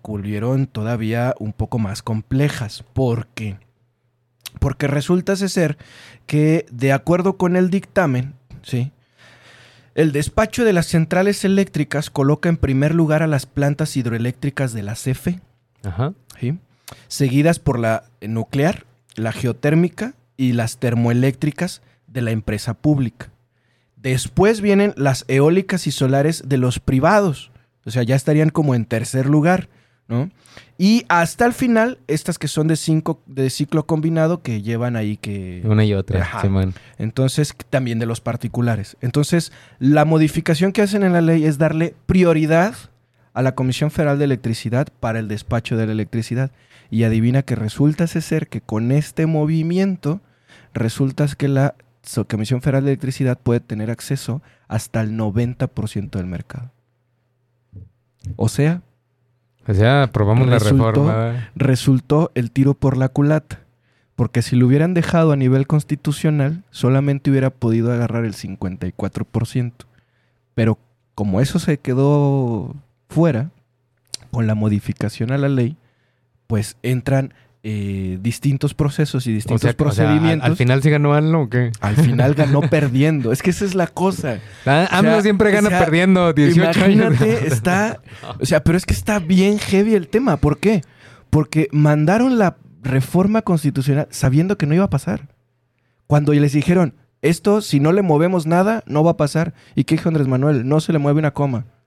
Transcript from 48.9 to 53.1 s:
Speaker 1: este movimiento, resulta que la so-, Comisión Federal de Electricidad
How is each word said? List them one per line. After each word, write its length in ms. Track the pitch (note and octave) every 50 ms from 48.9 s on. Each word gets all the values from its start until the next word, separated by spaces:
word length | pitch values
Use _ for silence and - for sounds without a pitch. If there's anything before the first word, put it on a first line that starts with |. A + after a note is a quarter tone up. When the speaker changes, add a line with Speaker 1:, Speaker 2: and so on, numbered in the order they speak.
Speaker 1:
este 340 | C3+ D3 D3 - - - D#3+
movimiento, 960 | D#3 D#3+ D3+ D3+ D3+ D#3+ D#3+ D#3 E3 F3 F#3 F#3+ G3 F#3 - - C#3+ E3 G3+ - _ _ _ _ _ - - _ _ -
resulta 540 | A2+ A2+ A2+ - - C#3 C3+ B2+ - D3 C#3+ C#3
que 120 | - C#3+ C#3
la 260 | C#3 C3 C#3 C#3+ - _ _ _ _ _ -
so-, 240 | - - A#2 G2+ -
Comisión 340 | - G#2 G#2+ A2 C3 B2
Federal 220 | - D3+ C3 C3+ C3+
de 60 | C#3
Electricidad 480 | C3+ - - C3